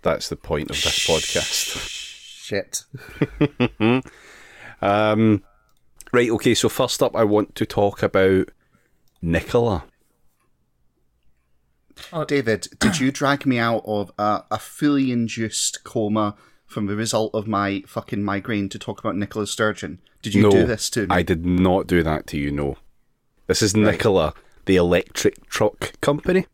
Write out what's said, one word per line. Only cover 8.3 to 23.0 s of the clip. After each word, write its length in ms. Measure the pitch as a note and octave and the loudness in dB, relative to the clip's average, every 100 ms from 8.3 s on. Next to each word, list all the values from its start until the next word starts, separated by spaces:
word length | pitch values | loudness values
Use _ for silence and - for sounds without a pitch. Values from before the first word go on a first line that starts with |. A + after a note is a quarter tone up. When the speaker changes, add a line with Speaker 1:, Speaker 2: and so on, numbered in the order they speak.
| F#2+ - _ _ _ _ _ _ _ | 4 0 _ _ _ _ _ _ _
Speaker 1:
Nicola. 640 | E2+ E2 - B2 A#2 F2 - _ _ _ _ _ _ _ _ _ _ _ _ _ _ _ _ _ _ _ _ - - | -2 -2 0 0 0 -2 -6 _ _ _ _ _ _ _ _ _ _ _ _ _ _ _ _ _ _ _ _ -20 -10
Speaker 3:
Oh. 120 | E3 | -8
Speaker 2:
David, 440 | D3 C#3+ A2+ G#2 - - | -2 -2 0 -2 -4 -2
did 220 | - E3+ | -2 2
you 100 | C3 | -2
drag 360 | - C#3 C#3 C#3 | 0 0 0 0
me 120 | A#2+ | 0
out 240 | A#2 A2+ - | 0 -2 -2
of 260 | G#2 G2 - | -4 -4 -2
a, 260 | G#2 G#2 - | -2 -2 -4
a 80 | G#2+ | -8
fully 520 | - - D3 C#3+ C3 | -8 -2 0 2 0
induced 720 | A#2+ A2+ A2+ A2 - - - | 0 -2 -4 -6 -4 -6 -6
coma 520 | - A#2+ G#2 G#2+ G#2 G#2 _ _ _ | -8 -4 0 0 0 -4 _ _ _
from 200 | - G2+ | -6 -4
the 100 | G#2 | -4
result 380 | A2+ A2+ A2 | -2 -2 -2
of 120 | A2 G#2 | -4 -4
my 360 | G2+ G2+ G2 - | -2 -2 -4 -6
fucking 360 | - - G#2 | -12 -8 -6
migraine 460 | G2+ G2+ G2 G#2+ G2 | -4 -4 -4 -4 -4
to 100 | A2 | -6
talk 220 | - G#2 | -10 -8
about 160 | A2 F2+ | -6 -4
Nicola 300 | G2+ A2 G2+ | -6 -6 -6
Sturgeon? 540 | - G#2+ G2+ E2+ F2+ _ _ | -2 -2 -2 -10 -14 _ _
Did 120 | - | -2
you 80 | G2+ | 4
Speaker 1:
No, 80 | G#2 | 6
Speaker 2:
do 160 | G3 F2 | 6 4
this 240 | A2 - | 0 -4
to 120 | B2 | -4
me? 40 | F#2+ | 0
Speaker 1:
I 120 | F#2 | 0
did 240 | F2 E2+ F2 | 0 -2 0
not 400 | F2+ F#2 F#2 - | 2 4 2 2
do 160 | F2+ | 2
that 240 | D#2+ D#2 - | 2 -2 -4
to 80 | D2+ | -6
you, 120 | C#2+ | -4
no. 260 | C#2+ C#2+ - - _ | -2 -4 -6 -16 _